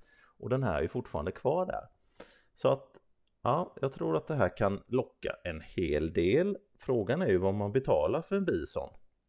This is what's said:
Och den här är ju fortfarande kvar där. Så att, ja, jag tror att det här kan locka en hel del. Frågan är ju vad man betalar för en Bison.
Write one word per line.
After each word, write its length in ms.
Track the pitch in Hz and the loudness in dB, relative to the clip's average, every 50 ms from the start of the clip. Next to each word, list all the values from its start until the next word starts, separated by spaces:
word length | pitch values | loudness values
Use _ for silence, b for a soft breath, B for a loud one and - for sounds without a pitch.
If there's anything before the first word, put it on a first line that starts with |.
| b b b b b b b | b b b b b b b
Och 120 | b - 113 | b -6 -2
den 140 | 127 131 135 | -2 0 0
här 140 | 110 80 | 0 0
är 40 | 71 | 0
ju 60 | 80 | 0
fortfarande 440 | - - 123 110 - - 78 76 87 | -2 -2 -6 -8 -6 -6 -6 -4 -6
kvar 340 | - - - 127 151 175 185 | -6 -4 -2 0 0 0 -2
där. 220 | 185 - - - - _ _ _ B B B B B B B B B B | -2 -4 -8 -8 -12 _ _ _ B B B B B B B B B B
Så 160 | - - 131 | 0 2 2
att, 280 | 135 131 - - - - _ _ _ _ _ _ _ _ | 2 2 -2 -10 -20 -20 _ _ _ _ _ _ _ _
ja, 340 | - 110 131 165 180 - - - | -2 0 0 0 -2 -4 -6 -4
jag 120 | - 139 - | -4 -4 -2
tror 240 | - 165 160 160 | -2 -2 0 0
att 100 | 151 147 | 0 -2
det 80 | - 160 | -2 0
här 220 | 139 101 87 - | 2 2 2 2
kan 260 | - 113 98 101 - - | 2 0 0 0 -2 -4
locka 480 | - 110 131 120 - _ _ - - - - - | -2 0 0 0 -2 _ _ -8 -8 -6 -6 -8
en 180 | 90 82 - | -8 -8 -8
hel 520 | - - - - 90 78 71 73 78 82 - | -10 -8 -4 -2 0 0 2 2 0 0 2
del. 440 | - 82 90 104 151 180 202 202 - _ _ _ | 2 2 4 4 4 2 0 -2 -6 _ _ _
Frågan 440 | - - - 131 117 101 90 127 170 | -8 -4 -2 0 0 0 0 0 0
är 60 | 190 | 2
ju 100 | 131 95 | 2 2
vad 160 | 90 92 98 98 | 4 4 2 0
man 180 | 104 104 104 | 0 0 0
betalar 500 | 104 135 131 - 110 78 73 90 113 156 | 0 0 2 2 2 2 2 2 0 -2
för 140 | 160 - 196 | -2 -2 -2
en 100 | 202 190 | -2 0
Bison. 480 | 170 127 85 71 - - - 69 - - - - - _ _ _ | 0 -2 -2 -2 -4 -6 -8 -8 -8 -12 -18 -20 -20 _ _ _